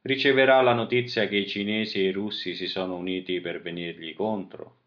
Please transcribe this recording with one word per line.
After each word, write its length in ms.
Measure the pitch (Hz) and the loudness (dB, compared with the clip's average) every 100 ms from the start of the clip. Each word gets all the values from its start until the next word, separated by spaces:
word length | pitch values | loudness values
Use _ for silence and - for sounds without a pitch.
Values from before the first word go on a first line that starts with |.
riceverà 600 | - 135 143 131 131 131 | -2 2 4 6 8 8
la 100 | 127 | 6
notizia 560 | 117 113 123 123 - 101 | 4 2 0 0 0 0
che 80 | 101 | 0
i 100 | 98 | -2
cinesi 520 | 104 101 107 107 101 | -4 -2 -2 -2 0
e 100 | 95 | 0
i 40 | |
russi 420 | 95 104 101 90 | 0 -6 -6 -8
si 140 | 87 90 | -6 -6
sono 280 | 95 92 90 | -4 -6 -4
uniti 420 | 92 92 90 90 | -4 -6 -4 -4
per 180 | 87 82 | -4 -8
venirgli 540 | 85 87 85 85 80 | -8 -8 -8 -10 -12
contro. 640 | 78 104 107 92 - - _ | -6 -4 -4 -8 -14 -18 _